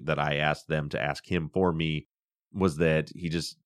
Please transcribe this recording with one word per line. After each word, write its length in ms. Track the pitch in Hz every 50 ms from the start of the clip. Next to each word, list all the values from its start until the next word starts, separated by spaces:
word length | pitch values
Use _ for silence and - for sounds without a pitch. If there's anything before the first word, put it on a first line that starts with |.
| 67
that 140 | 78 76 71
I 180 | 73 73 73 73
asked 300 | 76 76 76 - - -
them 220 | 78 78 73 73
to 120 | - -
ask 240 | 69 73 71 - - -
him 180 | 90 87 80 76 -
for 180 | 95 95 90
me 360 | 80 80 82 78 78 76 - _ _ _ _ _ _ _ _ _
was 260 | - 101 95 92 71 76
that 340 | 85 80 78 78 76 73 -
he 140 | - 87 82
just, 280 | 80 82 76 - - - _